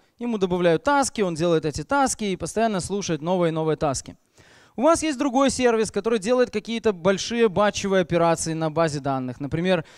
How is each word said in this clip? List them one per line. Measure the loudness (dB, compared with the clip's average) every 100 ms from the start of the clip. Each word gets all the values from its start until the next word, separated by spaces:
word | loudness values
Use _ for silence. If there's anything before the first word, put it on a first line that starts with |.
| _ _
Ему | -6 -2
добавляют | -2 2 2 2
таски, | 2 2 0 -2
он | -2 0
делает | 0 0
эти | 0 -6
таски | -2 0 0 -2
и | -4 -4
постоянно | -6 -2 -2 -2
слушает | -4 -6 -4 -4
новые | -2 0 0
и |
новые | 0 -2 0
таски. | -2 -4 -8 -18 _ _ -20 -20 _
У | 0
вас | 2 2
есть | 0 -2
другой | 0 2 2
сервис, | 4 2 2 0
который | -2 -2 -2
делает | 0 0 0
какие-то | -2 -6 -2 -2
большие | 0 0 0 -2 2 2
батчевые | 4 0 0 0 0
операции | 2 2 2 2 -2
на | -4 -2
базе | 0 0 0
данных. | -4 -4 -6 -8
Например, | -6 -2 0 0 -2